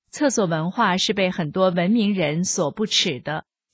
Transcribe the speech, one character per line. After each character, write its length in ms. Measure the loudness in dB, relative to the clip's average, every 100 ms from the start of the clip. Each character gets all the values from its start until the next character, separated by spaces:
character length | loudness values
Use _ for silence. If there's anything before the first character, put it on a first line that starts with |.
| -14
厕 180 | 0 0
所 160 | 2 0
文 240 | 0 -2
化 280 | 0 0 2
是 160 | 0
被 180 | 0 0
很 180 | 0 -4
多 200 | 2 2
文 200 | 2 2
明 240 | 2 2
人 300 | 0 0 0
所 260 | -2 0 -2
不 160 | -2 -2
齿 340 | 0 0 -4
的， 260 | -6 -8 -10 _ _